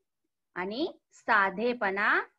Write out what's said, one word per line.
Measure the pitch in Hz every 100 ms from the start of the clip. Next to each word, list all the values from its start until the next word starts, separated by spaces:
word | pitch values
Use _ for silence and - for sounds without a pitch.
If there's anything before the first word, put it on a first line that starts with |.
| _ _ _ _ _
आणि | 180 190 220 330 - _
साधेपणा | _ - 220 196 190 240 240 202 196 214 330 466